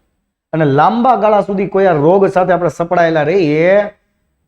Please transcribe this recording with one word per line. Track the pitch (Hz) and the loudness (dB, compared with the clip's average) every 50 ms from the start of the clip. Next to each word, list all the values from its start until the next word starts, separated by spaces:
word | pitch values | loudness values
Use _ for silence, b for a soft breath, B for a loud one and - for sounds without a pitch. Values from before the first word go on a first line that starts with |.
| _ _ _ _ _ _ _ _ _ _ | _ _ _ _ _ _ _ _ _ _
અને | - 160 160 | -4 -2 0
લાંબા | 143 135 143 156 185 220 240 233 262 233 | 0 2 2 2 2 0 0 0 0 0
ગાળા | 202 208 214 214 202 | 0 0 0 0 0
સુધી | 196 196 202 190 202 | 0 -2 -4 -4 -4
કોઈ | - - 190 196 | -2 -2 0 0
આ | 185 | 2
રોગ | 165 147 143 160 185 202 196 | 2 2 2 2 2 2 2
સાથે | 180 - 180 185 175 | 0 0 0 0 0
આપણે | 180 170 175 156 | 0 -2 -2 -4
સપડાયેલા | - - 170 170 180 170 170 165 160 156 | -4 -6 -6 -4 -2 0 0 0 0 0
રહીએ | 147 151 180 202 165 147 151 156 165 180 196 208 202 208 - _ _ _ _ _ _ _ _ _ _ | -2 0 0 0 0 0 0 0 2 2 2 0 0 -2 -8 _ _ _ _ _ _ _ _ _ _